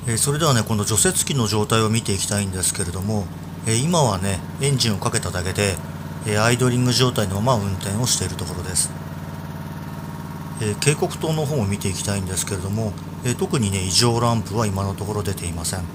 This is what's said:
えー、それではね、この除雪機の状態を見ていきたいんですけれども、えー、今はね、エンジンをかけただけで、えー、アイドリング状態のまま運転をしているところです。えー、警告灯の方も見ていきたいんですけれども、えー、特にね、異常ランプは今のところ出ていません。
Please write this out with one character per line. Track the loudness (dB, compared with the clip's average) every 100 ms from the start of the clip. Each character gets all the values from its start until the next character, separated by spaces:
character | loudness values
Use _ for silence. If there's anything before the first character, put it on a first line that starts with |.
| 0
え |
ー、 | 0
そ | 2
れ | 2
で | 4
は | 4
ね、 |
こ | 4 0
の | 2
除 | 4
雪 | 4 2
機 | 0 2
の | 2
状 | 2 2
態 | 4
を | 4
見 | 2
て | 2
い | -2
き | 0
た | 0
い | 0
ん |
で | -2
す | -2
け | -2
れ | -4
ど | -2
も、 | -2 -2 -2 -8 -12 -6 0
え |
ー、 | 0
今 | 4 4
は | 4 4
ね、 | 0 -2 -4 -2
エ | 0
ン | 2
ジ | 2
ン | 0
を |
か | 0
け | -2
た | -2
だ | -2
け | -2
で、 | 2 2 0 -6 -10 -10 -8 0
え | 4
ー、 |
ア | 4
イ | 6
ド | 4
リ | 4
ン | 2
グ |
状 | 4 4
態 | 2 0
の | 2
ま | 2 2
ま |
運 | 2
転 | -2 -2 -2
を | 0
し | 0
て | -2
い |
る | -4
と | -6
こ | -6
ろ |
で | -4 -2
す。 | -2 -4 -10 -10 -10 -10 -10 -10 -10 -10 -10 -10 -10 -10 -10 -10 -10 -4
え | -4
ー、 | 0
警 | 2 2
告 | 0 -2
灯 | 0
の | 0 0
方 | 2
も | 2
見 | 0
て | -2
い |
き | -2
た | -2 -2
い |
ん | -2
で | -4
す | -2
け | -4
れ |
ど | -2
も、 | -2 -2 -4 -10 -6
え | -2
ー、 | -2
特 | 0 2
に | 2
ね、 | 0
異 | 0
常 | 4 4 4
ラ | 2
ン | 2
プ | 0 0
は | 0
今 | 0
の | -2 -2
と | -4
こ |
ろ | -2
出 | -2 -4
て | -4
い |
ま | -4
せ | -4 -4
ん。 | -6